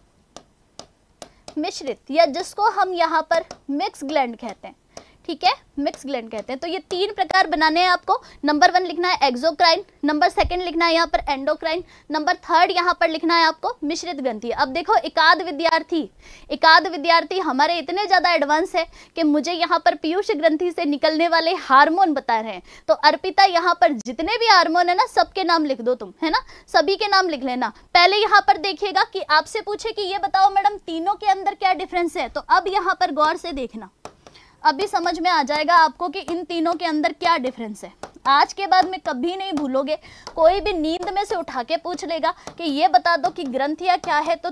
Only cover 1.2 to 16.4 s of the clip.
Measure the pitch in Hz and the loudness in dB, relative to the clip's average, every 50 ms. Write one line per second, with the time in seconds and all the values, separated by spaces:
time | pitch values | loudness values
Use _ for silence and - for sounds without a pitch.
1.2 | - - _ _ _ - - 311 302 370 - - 311 269 214 - _ - 262 311 | -20 -20 _ _ _ -12 -8 -8 -6 -6 -8 -8 -8 -10 -10 -10 _ -2 2 2
2.2 | 339 302 254 330 370 - - - 415 453 - 392 392 381 370 339 330 320 320 320 | 2 2 0 -4 -8 -8 -4 -2 0 0 2 0 -2 -2 0 0 0 0 0 -2
3.2 | 311 - 339 330 320 - - - _ - 277 285 359 415 - - - 269 311 294 | 0 0 -2 -2 -2 -4 -12 -16 _ -8 -6 -4 -4 -6 -6 -8 -10 -4 -2 -2
4.2 | 262 240 233 - - 226 190 - - 196 196 _ _ _ _ - - _ _ _ | -2 -2 -4 -10 -12 -14 -14 -14 -16 -20 -20 _ _ _ _ -20 -20 _ _ _
5.2 | _ - 339 - - 359 494 - _ _ _ - 285 320 - - - 262 285 247 | _ -10 -8 -2 0 0 0 -2 _ _ _ -6 -4 -4 -6 -6 -8 -8 -8 -8
6.2 | 226 220 - 220 202 - 254 247 - 349 320 381 302 _ 392 349 381 415 415 - | -8 -8 -10 -10 -8 -8 -10 -8 -8 -8 -8 -8 -8 _ -4 -4 -4 -4 -2 -4
7.2 | 381 311 - 381 381 339 311 311 311 311 311 339 359 370 349 349 - - 359 508 | -4 0 2 0 2 2 0 0 0 2 2 2 2 2 2 0 0 -2 -2 -2
8.2 | - - - - - 285 294 294 349 359 339 359 370 349 330 311 349 359 359 - | -2 -8 -14 -4 -2 0 2 4 4 4 4 2 0 0 -2 -2 0 0 0 2
9.2 | - 277 247 240 254 330 320 - 359 330 330 370 403 - _ _ - 285 302 302 | 2 0 0 0 -2 -2 0 2 4 4 4 2 -2 -8 _ _ -2 -2 0 0
10.2 | 339 370 - - 370 - 359 359 359 349 302 330 339 339 330 330 339 320 - 339 | 0 0 0 0 -2 0 -2 -4 -4 -4 -2 0 0 2 2 2 0 0 -2 -4
11.2 | - - 285 262 269 302 311 311 - 320 320 359 339 - - - _ - 294 311 | -4 -4 -6 -4 -2 -4 -4 -4 -4 -4 -6 -6 -8 -10 -18 -20 _ -8 -6 -2
12.2 | 302 320 359 349 - - 339 330 349 359 349 349 349 359 349 - 339 330 320 311 | -2 -2 -2 -2 -2 0 2 4 4 4 2 0 0 0 0 2 0 0 0 -2
13.2 | 330 320 339 339 330 320 320 - - 392 494 - - 285 330 330 - 349 349 269 | 0 2 2 4 4 2 0 -2 -4 -6 -6 -6 -6 -6 -6 -6 -6 -8 -8 -6
14.2 | 262 262 226 214 202 240 220 - 285 269 262 330 349 - 453 370 - 320 - 330 | -6 -6 -6 -6 -6 -6 -2 -2 -2 -2 -2 -4 0 2 2 2 0 0 0 2
15.2 | 311 320 359 320 359 339 311 277 330 320 320 330 320 - 359 330 269 190 - _ | 4 4 4 4 2 -4 -6 -2 0 0 0 0 -2 -2 -4 -4 -4 -6 -10 _
16.2 | - - - - | -20 -20 -20 -20